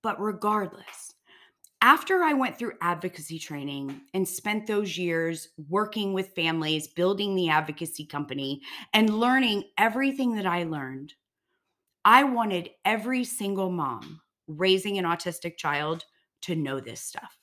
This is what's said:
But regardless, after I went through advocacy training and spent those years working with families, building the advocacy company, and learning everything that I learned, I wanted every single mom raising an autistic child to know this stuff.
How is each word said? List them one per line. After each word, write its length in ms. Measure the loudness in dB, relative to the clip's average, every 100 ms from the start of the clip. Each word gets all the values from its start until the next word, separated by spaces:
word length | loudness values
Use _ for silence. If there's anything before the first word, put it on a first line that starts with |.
But 180 | -4 -2
regardless, 920 | -4 -2 0 0 -2 -10 -20 -20 -20 _ _ -20 -20 _ -20 _
after 420 | 8 8 8 4
I 100 | 4
went 260 | 2 0 -2
through 140 | -8 -2
advocacy 580 | -2 -2 -4 -8 -10 -10
training 640 | -8 -8 -6 -6 -8 -10 _
and 140 | -2 -2
spent 400 | -4 -4 -4 0
those 300 | -2 -2 -4
years 500 | -2 0 0 -4 -10 -18 -4
working 440 | -2 -2 -4 -2
with 220 | -2 -4 -2
families, 540 | -2 0 0 -2 -4
building 460 | 0 0 0 -2 0
the 140 | 2
advocacy 560 | 2 0 -8 -10 -10 -10
company, 560 | -8 -6 -6 -6 -8 -10 -16 -2
and 260 | 2 4 4
learning 440 | 2 4 2 -2 -4 0
everything 580 | 2 2 -2 0 -2 0
that 100 | 0
I 180 | 0
learned, 500 | -2 -4 -6 -10 -14 -20 _ _ _ _ _ _ _ _
I 220 | 8 8 8
wanted 440 | 2 0 -2 -4 _
every 400 | 0 0 0 -2
single 480 | -2 -4 -2 0 -2
mom 500 | -2 -4 -6 -12 -18 _ _ -16
raising 500 | 0 4 4 2 -2
an 80 | 0
autistic 500 | -2 -4 -6 -8 -4
child 480 | -2 -2 -2 -4 -8 _ _ _
to 140 | -4 -2
know 260 | -2 -4
this 200 | -8 -12
stuff. 360 | -12 -12 -16 _